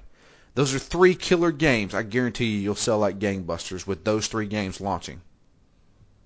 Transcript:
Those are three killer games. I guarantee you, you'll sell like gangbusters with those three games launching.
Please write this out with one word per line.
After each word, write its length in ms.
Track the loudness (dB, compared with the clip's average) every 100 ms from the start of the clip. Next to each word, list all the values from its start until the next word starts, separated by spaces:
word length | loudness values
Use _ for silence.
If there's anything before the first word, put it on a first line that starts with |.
| -18 -20 -20 -20 _
Those 200 | 0 0 0
are 20 |
three 380 | -2 6 6 6
killer 340 | 2 2 2
games. 420 | 2 2 2 0
I 120 | -2
guarantee 400 | -2 0 0 0
you, 140 | -2 0
you'll 160 | -2 -2
sell 220 | 0 2
like 200 | 2 0
gangbusters 680 | -2 -2 -4 -6 -8 -8
with 200 | -6 -4
those 240 | 0 0 0
three 180 | -4 -4
games 340 | -4 -4 -4
launching. 400 | -4 -4 -6 -16 -18 _ _ _ _ _ _ _ -20 _